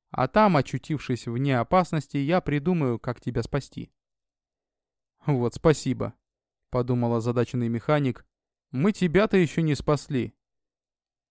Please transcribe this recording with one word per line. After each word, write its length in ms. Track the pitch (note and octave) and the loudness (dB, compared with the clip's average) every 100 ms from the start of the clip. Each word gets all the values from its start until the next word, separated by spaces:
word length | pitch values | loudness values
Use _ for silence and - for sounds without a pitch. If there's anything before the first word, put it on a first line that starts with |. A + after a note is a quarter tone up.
| _ | _
а 180 | - B2+ | -4 0
там, 280 | G#3+ G#3+ D#3+ | 4 4 4
очутившись 680 | B2+ C3 - D3+ - B2 - | 0 -6 -6 -8 -4 -6 -4
вне 320 | A#2 C#3 B2+ | -4 0 0
опасности, 580 | A#2 F#3 F3+ D#3+ - C#3+ | 2 2 2 -2 -4 -4
я 240 | C#3 F3+ | 0 0
придумаю, 580 | - D3 C#3+ F3 C3+ A2+ | 0 -2 0 0 0 -2
как 220 | - A#2+ | -6 -8
тебя 220 | - A#2+ | -6 -4
спасти". 500 | A2 C#3+ - - A2+ _ _ _ _ _ _ _ _ _ _ _ _ _ - | -4 -6 -6 -14 -16 _ _ _ _ _ _ _ _ _ _ _ _ _ -2
"Вот 280 | C#3 A#2+ | 0 0
спасибо", 600 | - E3 D3+ - A#2 G#2+ - _ _ _ _ _ | 2 2 2 0 -4 -6 -8 _ _ _ _ _
подумал 440 | B2+ B2 B2 A#2+ | -4 0 0 2
озадаченный 540 | A#2 A2+ A#2+ A#2+ B2+ A#2 | 0 0 -2 -2 -2 -2
механик. 580 | A#2 - D3+ C#3 - - _ _ _ _ | -4 0 0 0 -4 -14 _ _ _ _
"Мы 220 | B2+ F3+ | -2 0
тебя-то 440 | G#3 F#3 D#3+ G#3+ G3 | 2 2 2 4 4
ещё 260 | E3 - | 2 0
не 120 | D#3+ | 0
спасли". 600 | C#3 - D3 - C3+ A2+ - _ _ _ _ _ _ _ _ _ | 0 0 -2 0 -4 -4 -8 _ _ _ _ _ _ _ _ _